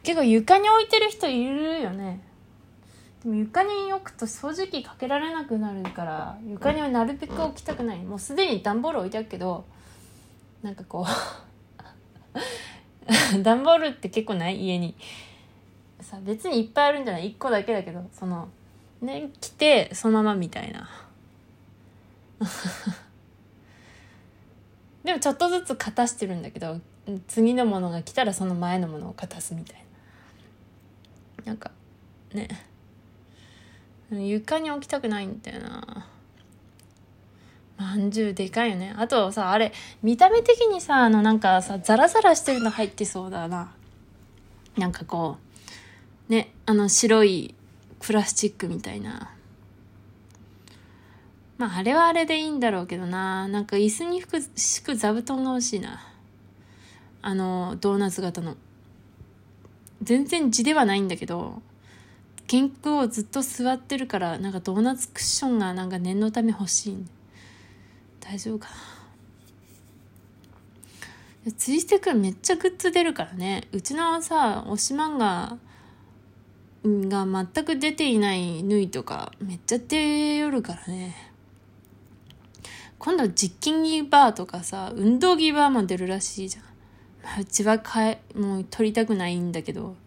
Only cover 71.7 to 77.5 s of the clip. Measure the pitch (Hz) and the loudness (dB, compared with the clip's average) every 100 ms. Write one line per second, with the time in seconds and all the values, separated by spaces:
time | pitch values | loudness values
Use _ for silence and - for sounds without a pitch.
71.7 | 294 359 403 381 247 190 190 - 349 370 | 0 2 2 4 2 0 -2 -2 0 0
72.7 | 370 359 349 339 - 165 185 185 196 - | 0 0 2 2 -2 -8 -6 -4 -6 -6
73.7 | 196 - 294 330 330 320 320 247 196 - | -8 -6 -2 0 -2 0 2 2 0 -4
74.7 | 208 - 277 311 285 214 180 - 240 - | -4 -2 -2 -2 0 0 0 -6 -12 -18
75.7 | - - - - - - - - - - | -20 -20 -20 -20 -20 -20 -20 -20 -20 -20
76.7 | - 214 202 190 196 190 190 180 | -4 0 0 0 -2 0 -2 -2